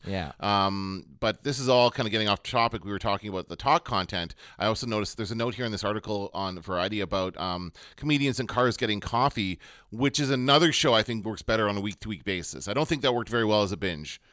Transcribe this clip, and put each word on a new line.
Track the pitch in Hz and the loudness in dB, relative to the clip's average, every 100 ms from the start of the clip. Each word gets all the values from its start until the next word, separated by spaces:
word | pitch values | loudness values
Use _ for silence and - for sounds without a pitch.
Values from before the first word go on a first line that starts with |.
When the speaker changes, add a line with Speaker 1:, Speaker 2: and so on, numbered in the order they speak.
| - | -6
Speaker 1:
Yeah. | 95 78 - | -6 -6 -6
Speaker 2:
Um, | 104 101 98 98 95 95 - 69 | 0 2 2 0 -6 -8 -12 -4
but | 113 101 | -4 -2
this | 139 135 | -4 -2
is | 131 | 4
all | 123 123 | 6 4
kinda | - 113 | 2 -2
getting | 110 104 | 0 2
off | 101 | 0
topic. | - 123 117 110 | 0 0 0 -2
We | 92 | -6
were | 101 | -4
talking | 110 98 107 | -2 -2 -4
about | 95 - | -6 -6
the | 85 | -4
talk | - 160 | 2 2
content. | - 107 90 95 85 - - - | 2 -2 -2 -4 -6 -10 -18 -2
I | 107 | 0
also | 110 120 | 0 -2
noticed | 107 101 - | -2 -2 -4
there's | 110 | -4
a | 113 | -2
note | 117 120 | -2 -2
here | 120 | -4
in | |
this | 101 | -2
article | 104 107 - 104 98 | -2 -2 -2 -4 -4
on | 87 95 92 | -4 -4 -6
Variety | 85 90 95 107 | -4 -2 0 -2
about, | 92 98 92 - | -2 -2 -2 -2
um, | 92 90 87 - - - | -4 -4 -6 -12 -20 -6
comedians | 147 143 139 123 | 0 2 2 0
in | 117 | -2
cars | 120 123 110 | 2 2 2
getting | 113 104 | -2 -2
coffee, | - 117 139 - 95 90 - - _ | -2 2 2 0 -4 -6 -12 -20 _
which | 107 135 143 | -2 0 2
is | 139 | 0
another | 135 127 147 165 | 2 6 6 6
show | - 151 | 4 4
I | 113 | 4
think | 107 113 | 2 -2
works | 104 98 | -4 -6
better | - 113 104 | 0 2 2
on | 101 | 0
a | |
week-to-week | 104 98 107 95 | -2 -6 -8 -8
basis. | - 92 80 - 85 | -4 -4 -6 -8 -4
I | |
don't | 120 156 | -2 0
think | 151 | 2
that | 131 | 2
worked | 120 110 | 0 0
very | 117 | 2
well | 110 107 | 4 4
as | 101 | 2
a | 92 | 0
binge. | 98 80 76 - _ | -2 -4 -8 -14 _